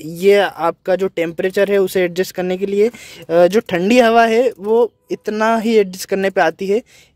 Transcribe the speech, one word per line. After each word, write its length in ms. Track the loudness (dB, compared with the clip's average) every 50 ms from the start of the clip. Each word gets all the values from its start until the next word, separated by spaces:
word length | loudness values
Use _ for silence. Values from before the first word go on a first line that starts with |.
| -8
ये 340 | -14 -8 0 2 4 4 4
आपका 580 | 2 0 -2 -2 -4 -4 -4 _ -4 -2 -2
जो 120 | -2 -2 -4
temperature 640 | -4 -4 -6 -4 -4 -6 -6 -4 -2 -2 0 0
है 60 | 0 0
उसे 240 | 0 0 0 -2
adjust 320 | -2 -2 -2 -4 -6 -6 -6
करने 220 | -6 -6 -4 -4
के 100 | -4 -6
लिए, 220 | -4 0 0 0 0
अ, 580 | -2 -6 -16 -20 -20 -18 -8 -2 2 4 4
जो 140 | 4 2 0
ठंडी 380 | -2 -2 -2 -2 0 2 4 4
हवा 240 | 4 4 4 4 4
है 280 | 4 2 0 0 0 -4 -6
वो 340 | -4 -2 0 0 0 -2 -4 _ _ -12
इतना 460 | -12 -10 _ -6 -4 -2 0 0 0
ही 180 | 0 0 0 2
एडजस्ट 320 | 2 0 0 -4 -12 -8 -6
करने 220 | -4 -2 -2 -2
पे 100 | 0 0
आती 260 | 0 0 -2 -4 -4
है 160 | -4 -4 -4 -4 _ _ -20 _ _ _